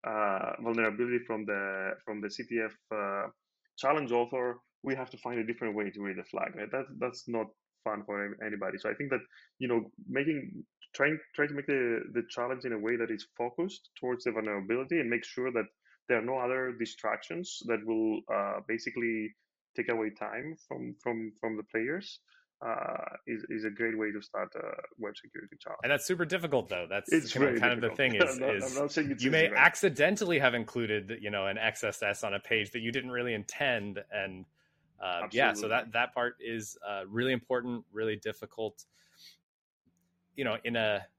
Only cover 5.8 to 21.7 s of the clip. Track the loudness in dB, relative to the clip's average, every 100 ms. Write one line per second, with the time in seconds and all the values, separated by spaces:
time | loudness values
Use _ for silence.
5.8 | -4 -4 -6 -6 -6 -4 -4 -4 -6 -6
6.8 | -6 -6 -6 -6 -4 -4 -4 _ _ _
7.8 | -4 -4 -4 -4 -4 -4 -6 -4 -4 -4
8.8 | -4 -4 -2 -2 -4 -20 -20 _ 2 2
9.8 | 0 -12 -4 0 0 0 -4 -12 -16 _
10.8 | -18 2 2 2 -4 0 0 0 0 2
11.8 | 4 0 0 -2 -2 -4 -2 -2 -2 -2
12.8 | 0 0 0 -2 -6 -4 -4 0 -4 -4
13.8 | -18 -6 -2 0 0 0 0 -2 0 0
14.8 | 2 2 2 0 -2 -2 0 0 -2 _
15.8 | _ _ 0 2 2 0 0 0 -2 -2
16.8 | -6 -2 -2 -2 -4 -8 -6 -8 -2 -2
17.8 | 2 2 2 0 0 0 0 -2 -4 -4
18.8 | -4 -2 0 0 -4 _ _ _ _ -4
19.8 | 0 0 0 -2 -6 -6 -8 -12 _ -8
20.8 | -8 -6 -4 -2 -4 -4 -4 -4 -4